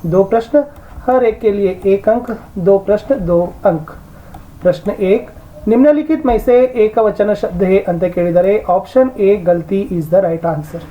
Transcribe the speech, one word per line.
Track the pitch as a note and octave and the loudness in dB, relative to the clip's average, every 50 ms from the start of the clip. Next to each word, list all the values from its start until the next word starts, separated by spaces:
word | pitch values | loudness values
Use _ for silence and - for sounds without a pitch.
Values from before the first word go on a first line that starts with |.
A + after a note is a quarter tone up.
| - | -4
दो | D#3+ E3+ F#3+ G3 | 0 0 0 2
प्रश्न, | G3 A3 A3+ A3+ - - D4 C#4+ - - - - - - - - | 2 0 -2 -2 2 0 0 0 0 -12 -20 -20 -20 -20 -8 -2
हर | - B3+ B3+ B3 | 0 0 2 2
एक | A3+ G#3+ - | 0 -2 0
के | A#3 G#3+ | -2 -2
लिए | G3+ G3+ G3+ F#3 F#3 F3+ - | 0 0 -2 -2 -2 -2 0
एक | G3 G3 G3 - G#3+ | 0 0 2 2 0
अंक, | A3+ A#3+ A#3+ - G#3+ - - - - | 0 0 -2 -8 -10 -10 -12 -12 -10
दो | G3 E3+ G3 G3 | -2 2 2 2
प्रश्न, | F#3+ F#3+ G3 G#3 G#3 - - - - | 2 2 0 -2 -2 0 -4 -4 -4
दो | F3+ E3+ F3 E3+ F3 F3 - - - | 0 0 0 0 0 -2 -8 -2 -2
अंक। | G3+ E3 D#3 D#3 - - - - - - - - - - - - - - - | 0 0 0 -6 -12 -18 -20 -20 -20 -20 -20 -20 -20 -20 -20 -20 -20 -20 -2
प्रश्न | - F3+ F3+ - - G#3 | -2 -2 -2 0 -6 -8
एक, | - - G3+ F#3 G3+ B3+ B3 - - - - - - - - | -4 -2 0 0 0 0 0 -8 -18 -20 -20 -20 -20 -6 -2
निम्नलिखित | G#3+ A3 B3 C4+ D4 D4+ D4+ D4+ D#4 D#4+ - - | 0 2 4 6 4 4 2 0 -2 -2 0 0
में | B3+ A#3 A3 | 0 0 0
से | - C4 A#3+ B3 B3+ | 2 2 4 4 4
एकवचन | B3+ B3+ A#3+ G#3+ G#3+ G#3+ A#3 A3 G#3+ G#3 - G3+ G#3 G#3 | 2 2 0 0 2 2 0 0 0 0 0 0 0 0
शब्द | G#3 - - F3+ F3 G3 | -2 -4 -6 -2 -2 0
हे | F#3 F#3+ G3 | 2 2 2
अंत्य | - - E3+ E3 F#3 F3 | 2 0 -2 -2 -2 -2
केಳಿದರೆ | F3 F3+ F3 F3 E3 F3+ F3+ G3 G#3 G#3+ - - | -2 -2 -2 2 2 2 2 2 0 0 0 0
option | F3 F#3+ F#3+ - - C4 C4 C4 B3+ G#3+ | -2 -2 -2 0 0 2 2 2 0 0
A | G3 G3 G#3 | 2 2 2
गलती | G3+ E3+ F3 F3 E3+ D#3+ - G3 G3 G3 - F#3 | 2 2 0 0 0 0 -2 -4 -4 -2 -4 -4
is | E3+ D#3 | -6 -2
the | - F3 G3 | 0 0 2
right | G3 E3+ E3 E3 E3+ | 2 0 -2 -2 -4
answer। | D#3+ D#3 D3+ D3 - - E3+ - - | -4 -4 -4 -8 -10 -14 -16 -16 -16